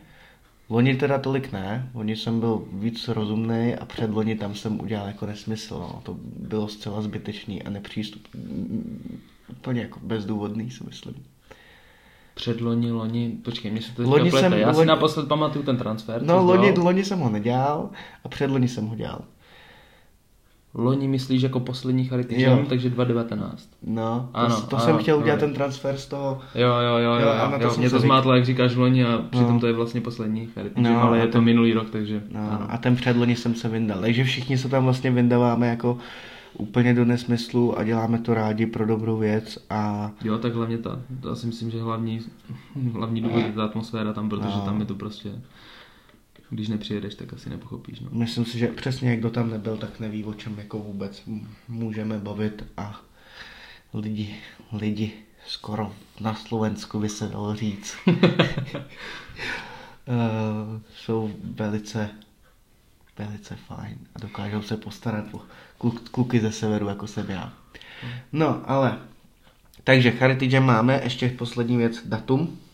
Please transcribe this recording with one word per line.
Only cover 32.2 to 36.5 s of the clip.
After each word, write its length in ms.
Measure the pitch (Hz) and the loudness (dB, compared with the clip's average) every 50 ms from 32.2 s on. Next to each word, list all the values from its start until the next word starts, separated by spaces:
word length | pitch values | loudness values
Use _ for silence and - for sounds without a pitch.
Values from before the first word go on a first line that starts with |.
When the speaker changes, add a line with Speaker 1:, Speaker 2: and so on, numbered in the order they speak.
| 104 - | -4 -6
Speaker 1:
No, 100 | - 104 104 104 | -8 -6 -4 -2
Speaker 2:
ano. 140 | 107 107 104 98 | -2 -4 -4 -4
Speaker 1:
a 80 | 113 | -4
ten 180 | 117 - 127 123 | 0 2 2 2
předloni 400 | 123 - 127 120 120 120 120 120 | 4 4 2 4 4 4 4 2
jsem 200 | 120 - 120 113 | 2 0 -2 -2
se 140 | 117 - 113 | -2 -2 -2
vyndal, 320 | 110 113 113 107 101 92 | -2 0 0 0 0 0
takže 220 | 98 117 117 123 135 | 0 2 2 2 2
všichni 340 | 131 - 127 127 - 135 | 0 0 -2 -2 -2 -2
se 120 | 123 131 127 | -2 0 0
tam 140 | 135 135 127 | 2 2 4
vlastně 280 | 131 123 127 - 131 | 4 2 2 2 2
vyndáváme 560 | 123 123 120 120 123 120 123 120 117 117 120 | 4 4 4 6 6 6 4 4 4 2 2
jako 300 | 120 117 117 - 120 120 120 - - - - - - - - - - | 0 0 0 0 -2 -2 -2 -8 -14 -16 -16 -18 -18 -20 -20 -20 -18